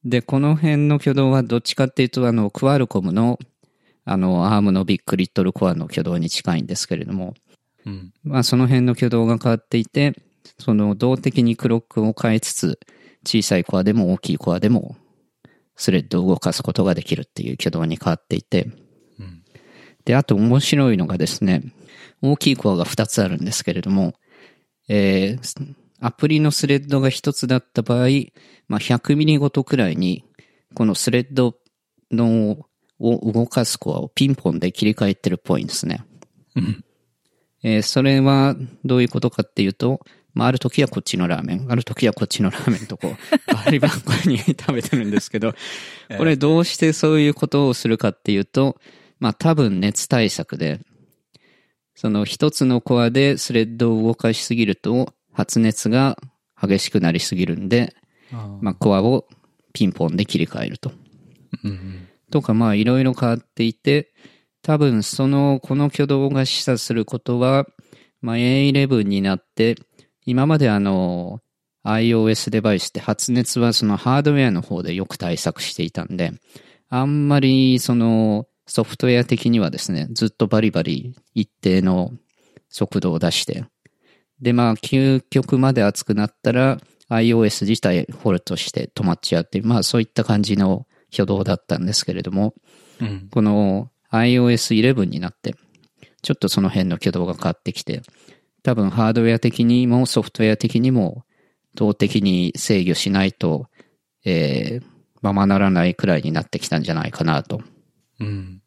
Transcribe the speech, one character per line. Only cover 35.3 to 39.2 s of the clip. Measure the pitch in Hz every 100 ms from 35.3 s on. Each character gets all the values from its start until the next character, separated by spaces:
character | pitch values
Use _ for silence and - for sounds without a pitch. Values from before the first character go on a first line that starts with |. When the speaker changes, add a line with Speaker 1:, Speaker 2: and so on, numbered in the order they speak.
| 87
Speaker 1:
っ |
ぽ | - 78
い |
ん | -
で |
す | - -
ね。 | 87 - _ - _ _ -
Speaker 2:
う |
ん。 | 92 104 - _ _ _ _ _ _ _
Speaker 1:
え | 113 107
ー、 |
そ | 104 -
れ | 135 135
は | 135 139 135 - 127 -
ど | 135 127
う |
い | 120
う |
こ | -